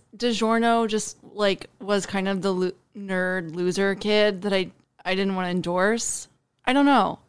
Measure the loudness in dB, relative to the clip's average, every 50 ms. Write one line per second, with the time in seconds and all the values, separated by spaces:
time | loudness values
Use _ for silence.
0 | _ _ -10 -4 -2 -2 0 0 2 2 2 2 4 4 4 2 2 0 -2 -2
1 | -4 -6 -12 _ -20 -14 -4 0 0 0 0 0 -6 -18 _ -10 -4 -2 -2 -2
2 | -2 -2 -4 -2 -2 -2 -2 -2 0 -2 0 0 -2 -2 -4 _ _ _ -18 -14
3 | -8 -6 -4 -2 -2 -2 -2 -4 -6 -8 -6 -4 -2 -2 0 0 0 0 0 -2
4 | 0 2 4 4 4 2 2 -2 -4 -2 -2 -2 -2 -4 -8 _ _ _ _ _
5 | -6 -4 -2 0 0 0 -2 -2 -2 -2 -2 -2 -2 -2 0 2 2 2 2 0
6 | -2 -6 -6 -8 -10 -14 _ _ _ _ _ _ -2 0 2 4 4 6 6 4
7 | 4 2 -2 -8 _